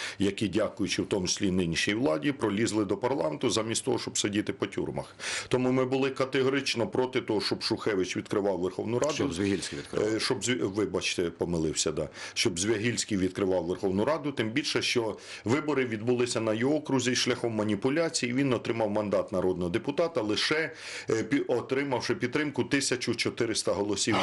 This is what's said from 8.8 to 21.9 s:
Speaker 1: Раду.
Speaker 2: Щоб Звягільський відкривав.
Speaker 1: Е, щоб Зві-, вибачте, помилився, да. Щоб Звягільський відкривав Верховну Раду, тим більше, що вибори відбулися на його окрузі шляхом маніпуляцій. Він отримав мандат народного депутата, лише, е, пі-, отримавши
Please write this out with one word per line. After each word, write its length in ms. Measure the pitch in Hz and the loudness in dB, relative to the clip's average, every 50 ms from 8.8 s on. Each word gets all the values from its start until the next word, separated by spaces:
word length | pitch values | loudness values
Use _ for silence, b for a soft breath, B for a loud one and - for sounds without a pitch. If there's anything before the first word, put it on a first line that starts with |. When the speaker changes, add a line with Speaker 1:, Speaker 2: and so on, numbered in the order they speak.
| 104 107 117 123 | -2 0 0 2
Speaker 1:
Раду. 140 | 143 151 151 | 2 0 0
Speaker 2:
Щоб 200 | 127 104 92 85 | 0 -2 -2 0
Звягільський 460 | 85 101 98 98 85 - - - 71 | 0 2 2 2 0 -2 -6 -8 -8
відкривав. 340 | 71 - - - 104 110 110 | -8 -4 0 0 2 2 2
Speaker 1:
Е, 60 | 107 | 0
щоб 240 | - - 127 101 98 | 0 -2 -2 -2 0
Зві-, 200 | 113 127 120 - | 0 0 0 0
вибачте, 600 | 101 95 107 101 85 90 90 - - - - 90 | 0 0 0 0 0 0 -2 -2 -2 0 0 0
помилився, 680 | 85 82 - 92 85 87 82 80 78 71 - - 82 | -2 0 -2 -2 0 0 0 0 0 0 0 0 0
да. 180 | 76 82 78 69 B B B B B | 0 -2 -4 -4 B B B B B
Щоб 260 | - - 117 87 80 | 0 0 0 0 0
Звягільський 580 | 98 110 113 101 104 123 110 95 - - 107 | 0 0 0 2 0 0 0 -2 -2 -2 0
відкривав 480 | 95 92 92 - 98 101 92 92 90 82 | 2 2 0 2 0 2 2 2 2 2
Верховну 400 | 85 90 - 101 95 92 101 110 | 0 -2 0 0 0 2 2 2
Раду, 260 | 135 156 160 143 147 | 2 0 0 -2 -4
тим 180 | - - 113 110 | -4 -2 -4 -2
більше, 320 | 113 147 170 - - 123 | -2 -2 -2 0 -2 0
що 360 | - - - 123 113 110 95 B B B B B B | 0 2 0 0 0 0 -4 B B B B B B
вибори 400 | 104 127 156 151 151 147 135 135 | 0 0 2 2 0 0 0 0
відбулися 560 | 113 110 104 110 123 123 120 123 120 - 117 | 0 -2 -2 0 0 2 2 2 0 0 0
на 120 | 113 110 110 | 0 0 2
його 220 | 113 120 135 151 | 2 2 2 2
окрузі 400 | 151 147 - 139 127 117 127 123 | 0 0 2 0 2 2 2 0
шляхом 400 | - - 127 120 - - 117 113 | 2 2 0 0 0 0 0 0
маніпуляцій. 800 | 107 104 107 104 98 - 131 143 165 165 160 165 - 131 120 123 | 0 2 2 0 2 2 2 2 2 0 0 0 -2 -2 0 0
Він 200 | 135 139 135 120 | 2 2 2 2
отримав 360 | - - 123 113 113 110 104 | 2 0 -2 0 0 0 2
мандат 420 | 104 107 104 101 101 95 85 - | 2 0 0 2 2 2 0 0
народного 380 | 98 92 90 92 90 85 90 87 | 0 2 2 2 2 2 0 0
депутата, 520 | 90 110 - 143 143 180 170 165 - 123 | 0 0 -2 -2 0 0 0 0 0 -2
лише, 500 | 107 104 104 98 - - 156 160 160 147 156 B B B B B B - | 0 0 0 0 0 0 0 0 0 -2 -6 B B B B B B 0
е, 140 | 113 110 101 | 0 0 2
пі-, 200 | - 139 143 - | 2 0 0 2
отримавши 680 | - 127 117 107 - 131 135 143 139 | 2 0 0 0 0 -2 -2 0 0